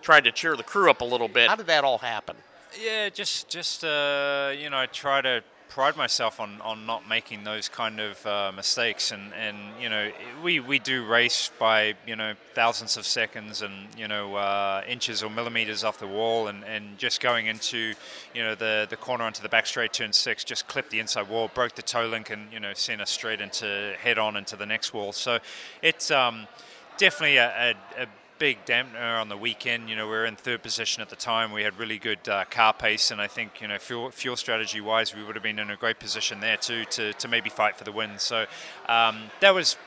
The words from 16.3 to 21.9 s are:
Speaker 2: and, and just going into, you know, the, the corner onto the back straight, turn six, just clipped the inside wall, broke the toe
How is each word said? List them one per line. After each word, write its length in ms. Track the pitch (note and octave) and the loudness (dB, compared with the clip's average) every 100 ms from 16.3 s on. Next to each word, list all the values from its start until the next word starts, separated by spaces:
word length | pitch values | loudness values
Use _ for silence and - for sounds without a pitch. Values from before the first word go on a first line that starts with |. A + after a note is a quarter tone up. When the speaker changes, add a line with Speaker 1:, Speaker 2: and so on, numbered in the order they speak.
| A2+ G#2+ | 0 -2
Speaker 2:
and, 160 | G2+ | -8
and 340 | G2+ G#2+ G#2 G2+ | -8 -8 -8 -6
just 220 | B2 - | -4 0
going 280 | B2+ A#2+ A2 | 0 0 0
into, 460 | A2 - A#2+ A2+ G#2+ - - - | -4 -4 -4 -4 -6 -12 -16 -12
you 80 | A#2+ | -6
know, 140 | A2+ G#2 | -4 -2
the, 320 | A2 G#2+ G#2+ | 0 0 -2
the 80 | A2 | -6
corner 280 | - B2 A2+ | -4 -2 -2
onto 180 | G#2+ | -4
the 60 | G#2 | 2
back 180 | A2+ A2 | 4 4
straight, 240 | - A2+ | 0 -2
turn 220 | - A2 | -2 0
six, 320 | - - A2+ - | 2 2 -2 -4
just 200 | A#2 - | -6 -4
clipped 220 | C#3 B2 | -6 -4
the 80 | G#2+ | -4
inside 280 | A2 - G2 | -2 -4 -2
wall, 240 | A2 A2 | -2 -2
broke 220 | - A#2+ - | 0 -2 -2
the 60 | |
toe 260 | - | -4